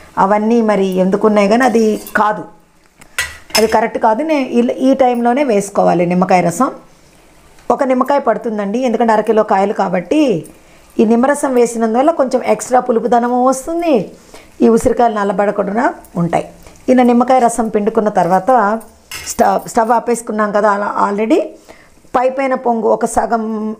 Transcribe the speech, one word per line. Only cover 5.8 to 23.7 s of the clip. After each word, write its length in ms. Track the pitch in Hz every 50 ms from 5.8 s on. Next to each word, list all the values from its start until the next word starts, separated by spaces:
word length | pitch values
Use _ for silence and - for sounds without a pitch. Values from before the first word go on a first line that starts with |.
| 185 180 175 170 180
నిమ్మకాయ 340 | 170 180 180 185 185 190 180
రసం. 300 | 175 170 165 - 262 311 - - - - - _ _ _ _ _ _ _ _ _ _ - - - - -
ఒక 140 | 240 - 277
నిమ్మకాయ 340 | 254 254 247 254 - 285 285
పడుతుందండి, 600 | 277 240 214 202 - 233 220 208 202 196 208 247
ఎందుకంటే 340 | 262 247 214 220 240 226 214
అరకిలో 300 | 214 214 226 220 214 208
కాయలు 300 | 214 214 190 196 202 208
కాబట్టి. 720 | - 190 185 180 180 175 - 277 311 302 254 196 156 156 - - - - - - - - - - -
ఈ 60 | 226
నిమ్మరసం 500 | 214 233 233 247 277 285 285 294 269 254
వేసినందువల్ల 560 | 247 233 226 233 226 226 220 220 247 277 330
కొంచెం 320 | 330 294 269 240 254 240 -
ఎక్స్ట్రా 380 | 214 214 214 - - 247 247
పులుపుదనము 680 | 247 - 233 220 208 226 247 233 240 240 247 247 247 262
వస్తుంది, 640 | 254 262 - 320 330 339 349 330 285 208 170 - - - - - - - - - - - 240
ఈ 60 | 233
ఉసిరికాయలు 460 | 226 226 - 254 226 233 240 233 214
నల్లబడకుండా 800 | 208 202 202 196 185 202 202 202 208 190 190 196 226 277 349 339 - - - -
ఉంటాయి. 320 | 180 170 160 - - - - - - - - - - - -
ఇలా 140 | 254 247 247
నిమ్మకాయ 360 | 240 240 240 240 254 262 254
రసం 300 | 240 226 233 - 226 220
పిండుకున్న 400 | - 214 202 214 208 220 208 214
తర్వాత 720 | 208 196 175 170 185 185 185 - 262 233 202 202 220 226 - - - _ _ - - - - -
స్టవ్, 400 | - - 214 202 190 190 - 175
స్టవ్ 220 | - 240 220 214
ఆపేసుకున్నాం 640 | 240 226 226 254 233 233 - - 214 214 214 208 202
కదా 180 | 208 214 214
అలా 400 | 202 202 202 202 - - 202 202
already. 320 | 202 196 220 220 311 415 640 - - - - - - - - - _ _ _ - -
పై 120 | 247 254 262
పైన 260 | 254 269 269 262 254
పొంగు 320 | 254 262 240 233 226 208
ఒక 180 | 220 214 220 233
సగం, 720 | 220 - - 233 196 233 226 220 220 220 214 214 214